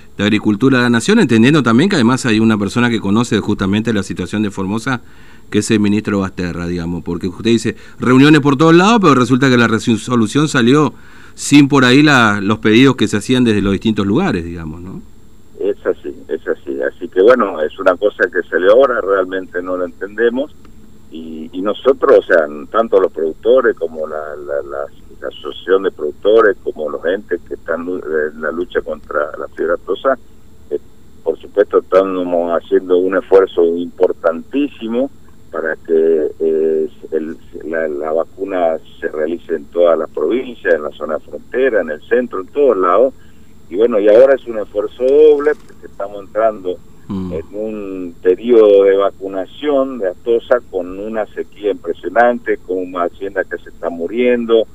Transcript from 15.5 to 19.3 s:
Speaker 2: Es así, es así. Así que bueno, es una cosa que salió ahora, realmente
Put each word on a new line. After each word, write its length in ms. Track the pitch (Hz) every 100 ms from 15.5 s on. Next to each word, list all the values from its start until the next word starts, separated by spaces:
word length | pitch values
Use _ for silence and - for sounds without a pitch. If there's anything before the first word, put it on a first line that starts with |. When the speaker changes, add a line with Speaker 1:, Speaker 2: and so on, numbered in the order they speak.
| -
Speaker 2:
Es 200 | 95 - 98
así, 280 | - 76 67 69
es 180 | 80 -
así. 320 | 78 69 67
Así 260 | 67 - 85
que 140 | 90
bueno, 400 | 101 127 101 82
es 180 | 76 -
una 160 | 92 90
cosa 300 | 104 - 95
que 140 | 90 -
salió 240 | 85 92
ahora, 260 | 117 135 120
realmente 600 | 92 98 92